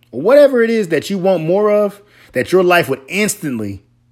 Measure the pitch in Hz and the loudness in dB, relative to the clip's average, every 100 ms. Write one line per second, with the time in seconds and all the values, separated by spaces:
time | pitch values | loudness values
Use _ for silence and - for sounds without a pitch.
0 | _ 120 185 285 277 247 226 226 170 151 | _ -4 2 6 6 4 0 -2 -2 -4
1 | - 196 190 180 160 190 208 208 208 - | -4 -4 -2 -2 0 0 2 0 0 -6
2 | _ _ - 127 117 185 180 175 127 131 | _ _ -10 -6 0 2 2 2 0 -6
3 | - 185 202 - 151 117 104 95 - _ | -6 -4 -4 -4 -8 -8 -10 -12 -18 _
4 | _ | _